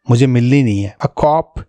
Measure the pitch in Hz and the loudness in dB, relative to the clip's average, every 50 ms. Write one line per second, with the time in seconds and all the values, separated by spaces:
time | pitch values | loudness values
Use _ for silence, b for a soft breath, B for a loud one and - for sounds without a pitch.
0 | - - 123 117 139 131 123 120 120 123 139 143 131 113 101 98 101 98 - - | -2 0 2 2 2 2 2 0 2 2 2 2 2 0 -2 -2 -4 -8 -10 -8
1 | - - - - - 147 151 160 - _ - - - | -8 -8 -4 -2 0 0 0 0 -4 _ -12 -16 -16